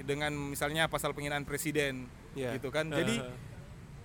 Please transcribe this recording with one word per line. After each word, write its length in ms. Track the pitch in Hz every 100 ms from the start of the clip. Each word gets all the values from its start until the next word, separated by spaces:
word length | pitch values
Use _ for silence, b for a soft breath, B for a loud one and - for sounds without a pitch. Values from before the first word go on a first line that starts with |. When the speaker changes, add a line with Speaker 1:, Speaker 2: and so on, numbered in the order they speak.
Speaker 1:
dengan 320 | 139 143 151 147
misalnya 480 | 143 139 147 160 160
pasal 240 | 147 151
penghinaan 300 | 143 143 147
presiden, 720 | 139 143 156 147 139 131 123 - -
Speaker 2:
Ya. 180 | 139 127
Speaker 1:
gitu 140 | 117 127
kan. 160 | 147 160
Speaker 2:
Heeh, 140 | 156
Speaker 1:
Jadi 160 | 170 233
Speaker 2:
heeh. 200 | 127 - - - - - - -